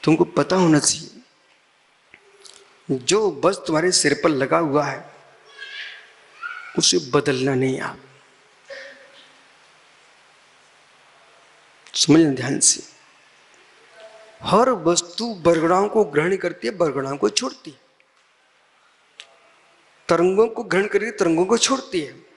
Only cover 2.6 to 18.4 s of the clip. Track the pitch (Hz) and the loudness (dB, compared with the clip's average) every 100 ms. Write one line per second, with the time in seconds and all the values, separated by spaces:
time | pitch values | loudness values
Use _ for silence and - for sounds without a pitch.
2.6 | _ _ - 135 123 196 214 143 175 196 | _ _ -8 -6 0 0 0 0 -2 -2
3.6 | - 156 180 180 151 139 170 143 135 160 | 2 4 4 2 2 2 2 2 2 2
4.6 | 160 143 143 135 - - - _ _ - | 2 0 0 -6 -14 -20 -20 _ _ -20
5.6 | - - - - - _ _ - - - | -18 -16 -16 -18 -20 _ _ -16 -14 -14
6.6 | - - - 175 143 143 139 131 135 131 | -8 -2 0 0 0 -2 0 -2 -2 0
7.6 | 131 131 - - - - _ _ _ _ | -2 -4 -8 -12 -20 -20 _ _ _ _
8.6 | _ 554 - - - - - _ _ _ | _ -18 -18 -20 -20 -20 -20 _ _ _
9.6 | _ _ _ _ _ _ _ _ _ _ | _ _ _ _ _ _ _ _ _ _
10.6 | _ _ _ _ _ _ _ _ _ _ | _ _ _ _ _ _ _ _ _ _
11.6 | _ _ - - - 151 160 131 123 151 | _ _ -12 -4 4 6 6 0 -4 0
12.6 | - - - - _ _ _ _ _ _ | 0 0 -8 -20 _ _ _ _ _ _
13.6 | _ _ _ - - - - - - 202 | _ _ _ -20 -20 -20 -20 -14 0 2
14.6 | 254 226 160 170 - - 233 202 160 165 | 2 2 0 0 -4 -8 -8 -2 2 2
15.6 | 160 180 202 220 202 147 165 190 180 160 | 2 2 2 0 0 0 -2 -2 -4 -6
16.6 | 226 202 165 135 135 143 208 - 262 - | -8 -2 -2 -2 -6 -2 -2 -2 -6 -12
17.6 | - 131 _ _ _ _ _ _ | -20 -20 _ _ _ _ _ _